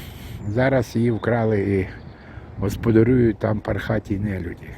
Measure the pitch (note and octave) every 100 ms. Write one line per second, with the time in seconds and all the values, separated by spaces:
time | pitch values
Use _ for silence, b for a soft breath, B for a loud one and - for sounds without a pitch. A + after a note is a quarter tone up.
0 | B B B B G2+ G#2 C3 C3 - A#2
1 | A#2+ G#2+ A2 A#2+ A2+ G#2+ G2 G2 F#2 B
2 | B B B B B - G2 G2+ A#2 A2
3 | A2+ B2+ A#2 G#2 G#2+ G#2+ G#2+ G#2+ - A2+
4 | - G2 G#2 F#2+ F2 - -